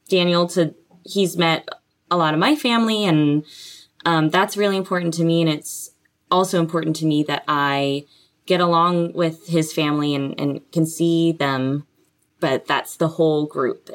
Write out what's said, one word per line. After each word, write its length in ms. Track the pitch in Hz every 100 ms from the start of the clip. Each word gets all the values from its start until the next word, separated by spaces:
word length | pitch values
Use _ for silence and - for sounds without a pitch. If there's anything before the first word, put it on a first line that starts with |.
| -
Daniel 400 | 185 175 175 170
to, 260 | 185 160 - _ _
he's 320 | - 202 180 170
met 320 | 165 160 - - _ _ -
a 60 | 175
lot 180 | 156
of 60 | 156
my 160 | 226 302
family, 480 | 247 233 226 214
and, 400 | 196 156 147 147 - - - - - _
um, 260 | 170 160 156
that's 260 | 180 202 202
really 200 | 202 190
important 380 | 185 180 170
to 100 | 170
me. 180 | 165 165
And 60 | 165
it's 440 | 151 - - - _ _ _ -
also 300 | 185 190 180
important 380 | 160 170 160 160
to 100 | 160
me 160 | 151
that 220 | 151 147 -
I 580 | 147 143 139 139 143 - _ _ _
get 160 | - 180
along 520 | 175 165 175 175 170
with 340 | 175 165 160 -
his 260 | 165 156
family 400 | - 151 147 147
and, 220 | 139 139 -
and 200 | 143 139 -
can 140 | 165 160
see 440 | - 170 165 165
them, 560 | 160 139 131 131 147 - _ _ _ _ -
but 260 | - 131 -
that's 300 | 139 - -
the 120 | 160
whole 360 | 165 160 151 151
group. 440 | 143 127 - -